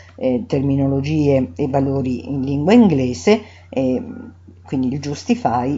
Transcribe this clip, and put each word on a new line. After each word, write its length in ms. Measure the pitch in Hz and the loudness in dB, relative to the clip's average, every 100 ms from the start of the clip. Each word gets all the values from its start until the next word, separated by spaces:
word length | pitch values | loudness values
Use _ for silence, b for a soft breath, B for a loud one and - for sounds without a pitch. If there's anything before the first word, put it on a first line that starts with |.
| B - | B -6
eh, 300 | 131 123 104 | -2 -2 -2
terminologie 1040 | 143 139 139 135 139 139 156 147 135 127 - | -2 0 0 0 0 -2 0 2 2 0 -4
e 100 | 143 | -2
valori 640 | 139 139 135 127 123 - | 0 0 -2 -2 -4 -6
in 100 | 139 | -6
lingua 300 | 131 143 151 | -4 -2 4
inglese, 680 | 233 214 143 127 123 - 214 B B B | 6 6 4 0 0 2 2 B B B
e 320 | - 131 127 - - - - - - - | -2 -2 -2 -6 -12 -16 -20 -20 -20 -8
quindi 280 | 139 127 | -4 -2
il 80 | 143 | -4
justify 760 | 143 147 - 240 135 120 123 | -6 -8 -2 -2 0 0 -2